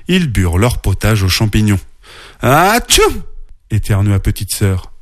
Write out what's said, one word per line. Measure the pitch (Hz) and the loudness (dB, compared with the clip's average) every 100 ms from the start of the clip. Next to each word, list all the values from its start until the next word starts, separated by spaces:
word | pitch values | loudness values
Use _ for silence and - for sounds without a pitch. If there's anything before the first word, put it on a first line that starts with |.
| - | -2
ils | 185 165 | 0 0
burent | 101 90 85 | 0 0 2
leur | 117 - | 0 0
potage | - 95 104 107 | -2 -2 0 0
aux | 95 | 0
champignons. | - 110 107 107 95 - - - - - - | 0 0 0 2 0 -4 -20 -20 -20 -20 -6
Atchoum! | 113 147 185 233 - - 415 240 - - - - - | 0 2 4 2 2 2 2 0 -10 -14 -18 -20 -6
éternua | 107 - 101 101 98 | -4 0 0 2 0
petite | - - 101 | 0 -4 -6
sœur. | - 101 90 - - | -2 0 -2 -6 -20